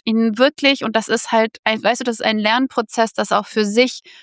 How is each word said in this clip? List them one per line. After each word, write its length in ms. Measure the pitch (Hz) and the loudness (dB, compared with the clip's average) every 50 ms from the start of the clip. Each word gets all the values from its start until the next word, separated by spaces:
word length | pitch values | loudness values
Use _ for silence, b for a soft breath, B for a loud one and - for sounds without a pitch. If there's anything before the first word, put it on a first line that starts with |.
| - | -4
ihnen 340 | - 220 226 226 226 214 214 | -2 0 2 2 2 2 2
wirklich, 460 | 254 285 - - - 277 277 - - | 2 2 2 2 0 0 0 0 -2
und 120 | 233 220 | -2 -2
das 120 | 226 220 - | -2 -2 0
ist 240 | - 233 - - - | -2 -2 -2 0 0
halt 260 | 226 220 226 - - - | 0 0 0 -2 -4 -4
ein, 180 | 214 220 220 - | -2 -2 0 0
weißt 180 | 202 240 - | 0 0 0
du, 40 | 254 | -2
das 120 | 247 226 | -4 -4
ist 80 | 220 - | -2 -2
ein 140 | 220 220 214 | -2 0 0
Lernprozess, 760 | 208 214 220 247 269 262 - - 226 - - - 226 220 - | 0 0 0 0 0 -2 -2 -2 -4 -2 0 -2 -2 0 -2
das 200 | - 214 - - | -4 -4 -2 0
auch 140 | 202 208 | -2 -2
für 180 | - - 220 214 | -2 -2 -2 -2
sich 360 | 202 202 226 254 254 - - - B B B | 0 2 2 2 2 0 -6 -16 B B B